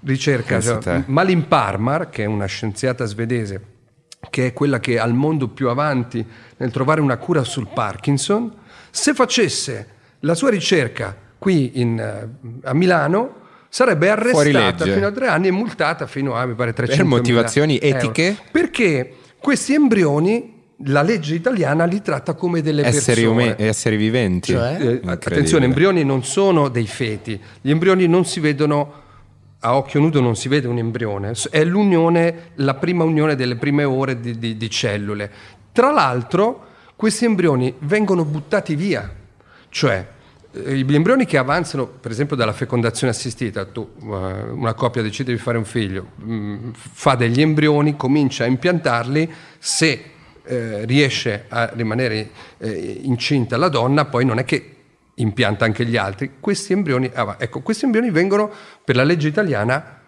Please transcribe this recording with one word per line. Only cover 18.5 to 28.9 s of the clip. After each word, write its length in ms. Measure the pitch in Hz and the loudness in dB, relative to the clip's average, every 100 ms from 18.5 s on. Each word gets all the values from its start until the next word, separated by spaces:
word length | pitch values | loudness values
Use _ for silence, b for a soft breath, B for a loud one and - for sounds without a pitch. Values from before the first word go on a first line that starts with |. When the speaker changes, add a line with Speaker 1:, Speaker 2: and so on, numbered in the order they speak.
Speaker 1:
Perché 640 | 311 349 - 214 143 123 B B B | 0 0 0 2 2 -2 B B B
questi 340 | - 269 - | 0 0 2
embrioni, 840 | 294 285 214 165 143 175 226 - - _ _ 139 | 4 4 6 4 4 2 0 -4 -18 _ _ 0
la 160 | 143 | 2
legge 340 | 156 226 147 165 | 4 0 -2 -2
italiana 480 | 175 240 143 151 170 | 0 0 0 2 0
li 160 | 190 | 0
tratta 320 | 202 139 - 160 | -2 -4 -4 -4
come 260 | 180 165 | -2 -2
delle 240 | 156 151 127 | 0 0 2
Speaker 2:
Esseri 360 | 117 120 117 | 2 2 4
Speaker 1:
persone. 200 | 113 113 | 4 4
Speaker 2:
ume-, 120 | 120 110 | 2 0
esseri 380 | 110 104 - 107 | -2 0 0 2
viventi. 540 | 107 123 107 90 - | 2 2 0 0 0
Speaker 3:
Cioè? 160 | 123 120 | 0 0
Speaker 1:
Eh, 40 | 165 | 0
Speaker 2:
Incredibile. 360 | 131 123 - | 0 -2 -4
Speaker 1:
attenzione, 520 | - - 143 160 160 127 | -6 -2 0 2 4 2
embrioni 380 | 131 185 180 139 | 4 2 2 2
non 180 | 135 | 0
sono 440 | 120 - 196 170 143 | -2 0 2 4 2
dei 180 | 123 107 | 0 -4
feti. 520 | - 120 107 - 101 B B | -4 -6 -6 -8 -10 B B
Gli 80 | 131 | -2
embrioni 380 | 156 180 190 180 | 2 4 4 4
non 180 | 175 175 | 4 2
si 140 | - | 0
vedono, 540 | 151 139 151 147 147 | -2 0 0 0 -2